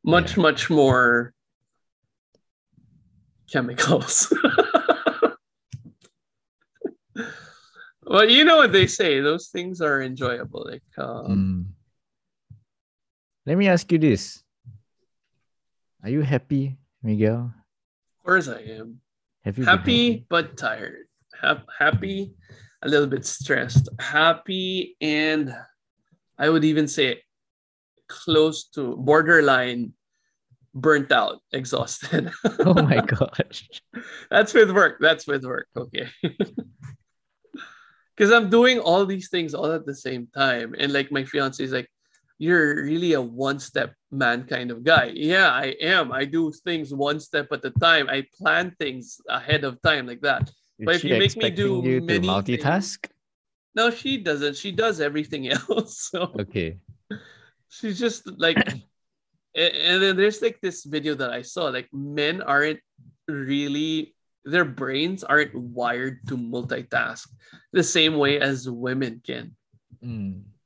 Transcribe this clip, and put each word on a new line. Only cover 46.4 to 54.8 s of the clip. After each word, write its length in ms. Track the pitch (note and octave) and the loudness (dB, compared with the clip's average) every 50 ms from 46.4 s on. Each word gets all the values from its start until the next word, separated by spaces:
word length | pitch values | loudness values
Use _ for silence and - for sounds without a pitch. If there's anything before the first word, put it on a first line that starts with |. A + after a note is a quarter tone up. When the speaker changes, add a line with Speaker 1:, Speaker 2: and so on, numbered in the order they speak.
| E3 D#3 D#3 - | -2 -2 -6 -8
Speaker 1:
things 320 | _ F3+ E3+ D#3+ D3+ C3 C#3+ | _ -6 -6 -6 -6 -8 -6
one 240 | C3+ C#3+ C#3+ D3+ D#3 | -4 -2 -2 -2 -4
step 320 | D3 - - D3 C#3+ - | -8 -4 -4 -4 -4 -4
at 140 | C#3 C3 - | -8 -6 -6
a 80 | C3 - | -4 -2
time. 320 | - E3+ E3 E3 D#3 C3+ - | 2 4 4 4 4 4 0
I 140 | C3 C#3 C3+ _ _ _ | -2 -4 -6 _ _ _
plan 320 | G3 D#3 D#3 E3+ F#3 F3+ E3+ _ | 0 0 0 0 0 -4 -6 _
things 400 | D#3+ C#3 C3 B2+ A#2 - - - _ - | -8 -6 -6 -8 -14 -16 -20 -20 _ -8
ahead 360 | - C3 - D3 D3+ D3+ C#3+ | -8 -6 -2 -2 -2 0 0
of 160 | C3+ B2 - | -4 -8 -2
time 240 | - E3 D#3 C#3+ B2 | 0 0 0 0 -2
like 140 | B2 A#2+ B2 | -8 -10 -4
that. 240 | C#3 C#3+ C3 - C3+ - _ _ _ _ _ _ | -2 0 0 0 -2 -6 _ _ _ _ _ _
Speaker 2:
Is 80 | G#2+ | 0
Speaker 1:
But 80 | - E3+ | 0 0
if 60 | F3 | 0
Speaker 2:
she 60 | D#3+ D3 | 2 2
Speaker 1:
you 80 | C3 - | 2 4
make 160 | G3 G#3+ - | 2 2 0
me 160 | A3+ A3+ A3 | 0 -2 -2
do 320 | F3 F3+ G3+ G3 - - | -2 -2 -2 0 -2 0
Speaker 2:
expecting 80 | B2 B2+ | 0 0
you 80 | B2+ B2+ | 0 0
to 80 | E3+ | 0
Speaker 1:
many 160 | E3+ - - | 0 0 0
things 400 | - - F#2 G2+ G2 B2+ B2 A#2+ | 2 2 0 0 0 -2 -4 -2
Speaker 2:
multitask? 360 | - C#3 E3 G3 F#3+ - - - - - _ _ _ _ _ _ _ _ _ _ _ _ _ | 0 0 0 0 -2 -6 -10 -12 -14 -18 _ _ _ _ _ _ _ _ _ _ _ _ _
Speaker 1:
No, 160 | G#3+ A3+ A#3+ | 0 0 0
she 320 | A#3 A#3 - C4 C4+ A#3+ | 0 -2 -4 -4 -4 -4
doesn't. 320 | F#3+ E3 D3+ C#3+ C#3+ D3 C#3+ - | -2 -4 -2 -2 -2 -4 -4 -4
She 80 | - G3+ | -10 -6
does 300 | F3+ F#3 | -4 -2